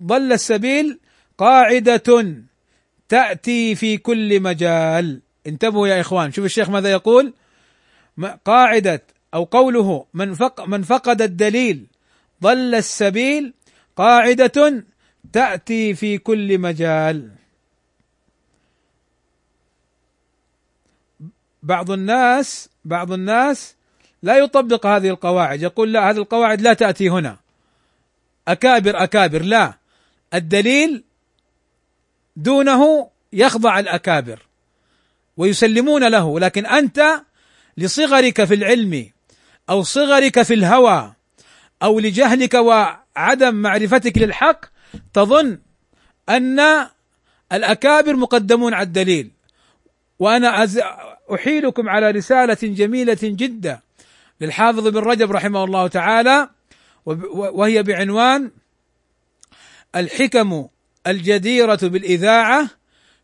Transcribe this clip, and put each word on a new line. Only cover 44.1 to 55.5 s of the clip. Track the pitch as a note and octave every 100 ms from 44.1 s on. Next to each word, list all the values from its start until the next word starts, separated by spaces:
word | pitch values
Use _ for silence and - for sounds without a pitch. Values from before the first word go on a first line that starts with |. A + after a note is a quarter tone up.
| F#3
للحق | G#3+ - D4 D#4 - _ _ - -
تظن | - G3+ C#4+ C#4+ F#3 _ _ _ _ _ _ -
أن | B3 B3+ C4+ D4+ D#4 C4+ _ _ _ _ _ _
الأكابر | F#3 G#3+ G#3+ C4+ D4+ D4+ C4+
مقدمون | B3 A#3+ G3 A#3 A#3+
على | G3+ G3
الدليل. | F3+ F#3+ E3 A2 _ _ _ _ _ _ _ _ _
وأنا | G3 A#3+ A#3+ G#3 A3
أز-، | G#3+ F#3+ - - - -
أحيلكم | G3 C4+ D4+ C#4 A#3+ A3
على | G#3 G#3+
رسالة | G#3 - B3+ B3 G#3+
جميلة | A3 G3 G#3 B3+ A#3+ G#3
جدا | G#3+ G3 B3+ A3+ F3 A#2+ _ _ _ _ _ _
للحافظ | D#3 D#3+ A3+ A3+ A3
ابن | G#3+
رجب | G#3+ A#3+ G#3+
رحمه | G3+ G3+